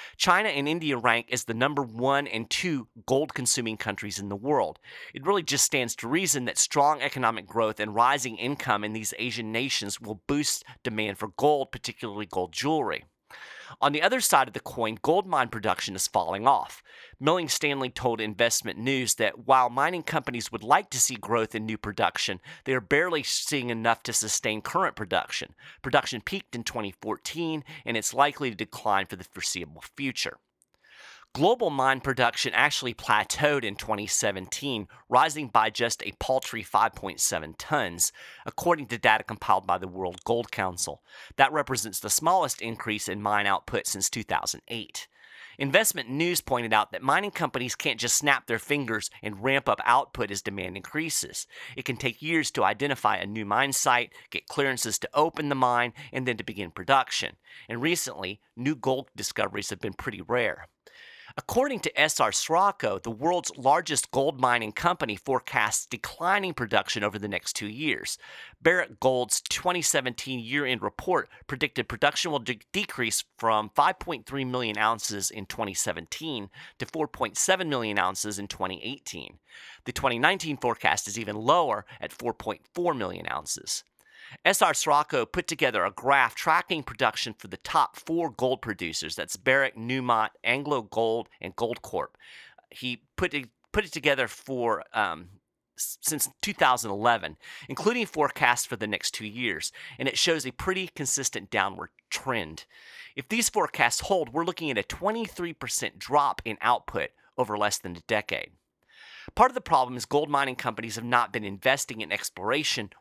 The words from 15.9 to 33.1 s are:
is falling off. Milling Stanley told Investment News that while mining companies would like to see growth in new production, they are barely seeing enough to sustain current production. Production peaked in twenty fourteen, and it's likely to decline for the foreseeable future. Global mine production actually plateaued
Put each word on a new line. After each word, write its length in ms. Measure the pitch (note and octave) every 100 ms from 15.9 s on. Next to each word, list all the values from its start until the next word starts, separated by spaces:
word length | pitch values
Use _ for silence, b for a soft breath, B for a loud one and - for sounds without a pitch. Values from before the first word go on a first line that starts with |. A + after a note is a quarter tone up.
| F#2+
is 100 | -
falling 400 | G#2 E2 G2 A#2
off. 340 | B2 - - B B B -
Milling 300 | C#3 F3+ D#3
Stanley 420 | - D3+ C#3 B2+
told 300 | - B2+ A2+
Investment 580 | G#2+ G2+ A#2 - A2+ -
News 380 | A#2+ C3+ A#2+ -
that 300 | A2 - A#2+
while 220 | C3 B2
mining 360 | B2 D3+ F3+
companies 480 | D3+ D#3+ - A#2+ -
would 100 | A#2
like 260 | G#2+ D#3+ G#3+
to 100 | B2
see 160 | - B2
growth 360 | G2+ A#2 A2
in 140 | A2+ A2
new 100 | G#2+
production, 640 | G#2 G2+ F#2+ - - F#2 B B
they 100 | -
are 60 | C3
barely 440 | G2 C#3+ F3+ D#3+
seeing 460 | - - - D3 B2
enough 340 | A2+ A2+ A#2
to 80 | -
sustain 500 | A2+ A2 - A#2 G#2+
current 320 | - E3+ F3+
production. 640 | - G2 F2+ - - - _ B B
Production 380 | C3 C#3 - A#2+
peaked 340 | - G3 -
in 80 | A#2+
twenty 320 | A2 A#2 G#2 F#2
fourteen, 640 | A2 G#2 - D#3 E3 D#3 B D#3
and 120 | A#2 A#2
it's 180 | -
likely 360 | B2 C#3+ C#3 C3+
to 60 | G#2
decline 500 | A2 - A2 G2 F#2+
for 100 | F#2
the 80 |
foreseeable 580 | F2+ - F2 F#2 D#2+ D#2+ - -
future. 420 | C#3 - - - _ _ _ B B B B B B
Global 340 | - E3+ A#3 G3+
mine 320 | C#3 C3 C3+
production 540 | C3+ B2+ A#2+ - C3
actually 400 | F2+ C#3+ - B2+
plateaued 680 | A2+ -